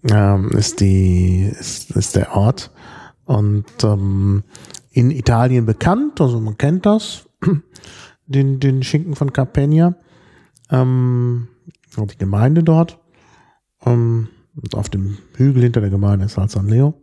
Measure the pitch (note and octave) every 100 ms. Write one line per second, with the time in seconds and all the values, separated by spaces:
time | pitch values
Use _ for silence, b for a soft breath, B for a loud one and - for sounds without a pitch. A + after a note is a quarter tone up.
0 | - G#2+ G2+ G2 F#2+ - G#2 - G2 F#2+
1 | F#2 F2+ F2+ F#2 G2 - - - - -
2 | G2 G2 F#2+ - G#2 - - B B B
3 | B B - A2+ G#2 G#2 G#2 - A#2 G2+
4 | G2 G2 G2 G2 - B B B _ -
5 | B2 C3+ A#2+ A#2 B2+ B2+ A2 A2 D#3+ G#3
6 | D4 - C#3 A#2 G#2+ G#2+ C#3+ F3+ G#3 G#3+
7 | - - _ _ - D#3+ - - - -
8 | - _ _ C#3 C#3 C3+ C#3 C3+ B2+ D3
9 | E3+ C#3+ C#3 - B2+ - C#3 D#3 E3+ F3
10 | b b b b b b _ C3 B2+ B2+
11 | B2+ B2 B2 B2 A#2 _ - - _ -
12 | G#2 - F#2+ G2+ A#2+ D#3+ E3 D#3+ E3+ -
13 | _ b b b b b _ _ - A#2+
14 | A#2 A2+ A2+ _ _ D3 A2+ G#2+ G#2+ G2+
15 | G2 G2+ - - C3+ C3 B2 A#2 G2+ G2
16 | G2+ G2+ G2 - G2+ - G2 A2+ C#3+ -